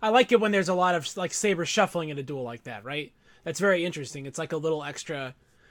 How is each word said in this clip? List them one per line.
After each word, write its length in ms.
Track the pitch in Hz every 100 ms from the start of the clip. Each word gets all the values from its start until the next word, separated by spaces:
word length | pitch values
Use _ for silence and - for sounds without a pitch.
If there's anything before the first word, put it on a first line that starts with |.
I 80 | 220
like 220 | 233 247
it 80 | 233
when 120 | 214
there's 160 | 202 180
a 60 |
lot 200 | 180 180
of, 220 | 175 143 -
like, 160 | 180
saber 320 | - 208 170
shuffling 460 | 165 - 190 175 156
in 80 | 143
a 40 |
duel 200 | 135 139
like 220 | 123 117
that, 200 | 127 110
right? 280 | 113 147 135 _ _ _
That's 140 | 165 160
very 260 | 196 180 175
interesting. 400 | 156 131 143 139
It's 120 | 147
like 140 | 160
a 60 | 160
little 260 | 156 151
extra, 500 | 143 139 - 147 131 - _ _ _